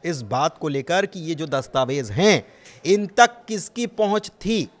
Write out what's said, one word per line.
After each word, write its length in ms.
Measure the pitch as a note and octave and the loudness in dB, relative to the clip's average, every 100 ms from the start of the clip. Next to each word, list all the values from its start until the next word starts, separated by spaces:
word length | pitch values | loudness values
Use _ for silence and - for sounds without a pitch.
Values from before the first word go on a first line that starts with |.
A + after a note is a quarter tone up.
इस 180 | E3+ D#3 | -6 -6
बात 340 | G#2+ B2+ D#3 - | -4 -2 -2 -2
को 100 | D#3 | -4
लेकर 360 | C#3 C3+ F3 G3 | -4 0 0 -2
कि 140 | F#3+ | -6
ये 140 | D#3+ D#3 | -8 -6
जो 100 | D#3 | -2
दस्तावेज 640 | C3+ - C3+ B2+ C#3 A#2 | -4 -2 -2 0 -2 -4
हैं, 340 | G#2 G3 E3 - - - - D#3+ | 2 4 4 0 -20 -20 -10 0
इन 200 | G3+ G3+ - | 0 2 4
तक 140 | A#3+ - - | 4 4 -10
किसकी 400 | G#3 - - A#3+ | -8 -8 -6 -6
पहुंच 420 | - G#3 G#3 G#3 _ | -2 0 0 -4 _
थी। 300 | F#3+ A3 C3+ _ | -2 -2 -2 _